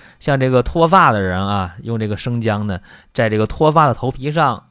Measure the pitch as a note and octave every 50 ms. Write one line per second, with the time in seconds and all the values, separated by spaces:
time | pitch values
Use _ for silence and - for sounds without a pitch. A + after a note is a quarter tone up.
0 | - - _ _ - D3+ C#3 C3+ C3 C3 B2+ B2 A#2+ - - E3+ E3 D#3+ F#3 F#3+
1 | E3+ C#3 A2+ G2+ F#2+ F#2 F2+ F#2 G2 G2 G2+ G2+ F#2 F2 F2 G#2+ - A2+ A#2 A2
2 | A2 G#2 G#2 - - B2+ A#2+ A#2 A2 A2 G#2 G#2 G#2 G#2 F#2+ F2 - - - -
3 | _ _ _ - A#2 A2 G#2+ G#2+ G#2+ - - - D#3 D#3 D3 D#3+ D3+ C#3 A2+ -
4 | - B2+ - C3 B2+ D3 D3+ E3 D#3 C3 A2+ - - _